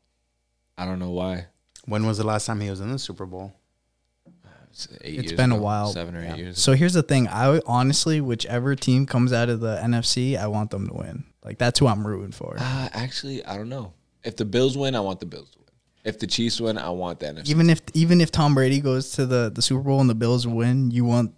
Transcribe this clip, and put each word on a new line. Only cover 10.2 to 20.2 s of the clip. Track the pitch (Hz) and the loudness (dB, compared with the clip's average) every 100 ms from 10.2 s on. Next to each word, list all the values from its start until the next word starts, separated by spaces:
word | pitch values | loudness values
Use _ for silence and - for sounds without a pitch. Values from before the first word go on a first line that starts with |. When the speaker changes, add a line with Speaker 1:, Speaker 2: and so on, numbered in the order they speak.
| 127 131 | 0 0
Speaker 3:
I | 107 | -2
want | 107 107 | -2 -2
them | 98 98 | -4 -6
to | |
win. | - - - - _ | -6 -8 -10 -14 _
Like, | - 107 | -16 -2
that's | 123 - | 0 4
who | 131 | 2
I'm | 104 107 | 2 -2
rooting | 98 101 | -6 -8
for. | - 50 - | -12 -10 -6
Speaker 1:
Uh, | 123 131 127 | -6 -4 -6
actually, | 107 127 - 139 131 | -6 -6 -8 -8 -10
I | - 98 | -10 -10
don't | 113 | -10
know. | 131 98 - _ _ | -10 -12 -16 _ _
If | 113 - | -12 -6
the | |
Bills | 107 120 135 135 | -2 2 2 2
win, | 135 | -2
I | 123 | -2
want | 98 92 | -2 -6
the | 87 | -10
Bills | - - | -14 -18
to | _ | _
win. | _ _ _ _ | _ _ _ _
If | 110 - | -8 -6
the | 104 | -4
Chiefs | - 117 113 | 0 0 0
win, | 113 107 | -2 -2
I | 73 | -4
want | 90 87 82 | -6 -6 -6
the | 73 | -10
N | 78 | -8
F | 143 | 0
C. | |
Speaker 3:
Even | 156 165 | 4 6
if, | 160 - | 4 2
even | 160 165 175 | 2 6 6
if | 160 | 4
Tom | 165 147 | 4 4
Brady | 139 131 139 | 4 4 2
goes | 143 131 135 | 2 0 -2
to | - 127 | -2 0
the, | 127 113 | 2 0
the | 104 | -2
Super | - 131 | 0 0
Bowl | 139 135 | 2 4
and | 127 | 4
the | |
Bills | 110 | 4